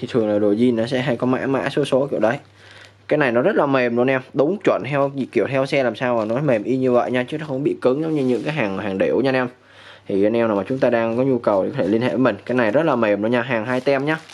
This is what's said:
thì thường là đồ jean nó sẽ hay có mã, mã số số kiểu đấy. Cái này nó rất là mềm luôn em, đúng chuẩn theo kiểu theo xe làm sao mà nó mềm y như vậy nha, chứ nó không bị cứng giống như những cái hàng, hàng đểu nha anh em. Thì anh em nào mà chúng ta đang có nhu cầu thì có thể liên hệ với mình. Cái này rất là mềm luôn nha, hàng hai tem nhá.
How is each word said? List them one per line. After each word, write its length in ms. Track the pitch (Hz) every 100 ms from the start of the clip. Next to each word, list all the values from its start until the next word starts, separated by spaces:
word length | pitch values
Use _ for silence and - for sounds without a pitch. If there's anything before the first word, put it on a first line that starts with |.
thì 80 | 123
thường 180 | 123 107
là 100 | 104
đồ 140 | 104
jean 220 | 104 127
nó 120 | 113 113
sẽ 140 | 127
hay 160 | 131 117
có 100 | 127
mã, 200 | 127 107
mã 220 | 131 135
số 160 | 151
số 240 | 139 131 143
kiểu 100 | -
đấy. 180 | 107 135 - - - - - - -
Cái 100 | 151
này 140 | 135
nó 100 | 117
rất 140 | 160 208
là 100 | 147
mềm 300 | 135 123 117
luôn 140 | 131
em, 100 | 135 -
đúng 240 | - 143 208
chuẩn 180 | - 95 113
theo 260 | 143 139 139 120
kiểu 140 | - -
theo 200 | 135 135
xe 160 | 143
làm 140 | 127 107
sao 200 | 127 117
mà 80 |
nó 160 | 107 120
mềm 220 | 151 113
y 140 | 101 131
như 160 | 127
vậy 180 | 123 107
nha, 140 | 123 123
chứ 100 | 151
nó 80 | 151
không 160 | 131
bị 140 | 170 -
cứng 200 | 123 135
giống 120 | 160
như 100 | 151
những 180 | 127 120
cái 120 | 147
hàng, 240 | 151 104 95
hàng 200 | 101 95
đểu 220 | 82 80
nha 80 | 135
anh 60 |
em. 140 | 131 123 - _ - - - -
Thì 160 | 98
anh 120 | 104 117
em 120 | 113
nào 80 | 101
mà 60 | 95
chúng 100 | 131
ta 120 | 135
đang 260 | 117 113 113
có 60 |
nhu 160 | 135 123
cầu 260 | 117 98
thì 60 | 101
có 60 | 135
thể 120 | 92
liên 140 | 113
hệ 60 | 123
với 100 | 110
mình. 180 | 131 101 -
Cái 100 | 127
này 140 | 110
rất 120 | 135
là 140 | 165 123
mềm 260 | 110 101
luôn 80 | 107
nha, 120 | 120
hàng 240 | 120 117 117
hai 140 | 127
tem 240 | 135 139
nhá. 140 | 143 160 -